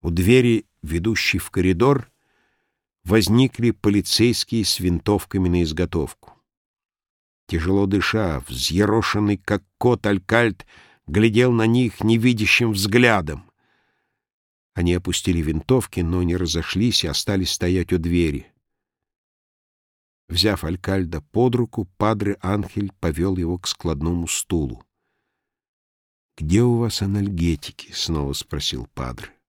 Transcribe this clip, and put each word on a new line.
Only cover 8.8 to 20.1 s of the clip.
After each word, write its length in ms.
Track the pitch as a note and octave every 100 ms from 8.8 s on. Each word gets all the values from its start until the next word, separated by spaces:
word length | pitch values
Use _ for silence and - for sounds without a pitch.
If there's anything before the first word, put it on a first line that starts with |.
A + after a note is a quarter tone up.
| G#2 A2+ G#2+ G#2+ G#2 G2+
как 260 | - G#2 _ _
кот, 260 | B2 A#2+
Алькальд 600 | G#2 G2+ - A2+ A#2+ F#2+ - - _ _ -
глядел 440 | E2 A2+ G#2+ B2+
на 160 | A#2 A2+
них 380 | A#2+ A#2+ -
невидящим 680 | G#2+ A2+ A#2+ A#2 G#2 - A#2+
взглядом. 800 | G2+ G2+ A2+ B2 G#2 D#2 D2 - _ _ _ _ _ _ _ _ _ _ _ _
Они 180 | - F2
опустили 480 | F2 F2+ F2 - E2+
винтовки, 600 | D2+ D#2+ - C3 - -
но 220 | E2+ F2+
не 140 | F2+ F2
разошлись 680 | F2 E2+ D#2+ F2+ A#2+ -
и 40 | -
остались 440 | - - G2 F2+
стоять 380 | - F2+ F#2 E2+
у 40 | F#2
двери. 540 | E2+ F2 E2 C#2+ - _ _ _ _ _ _ _ _ _ _ _ _ _ _ _ _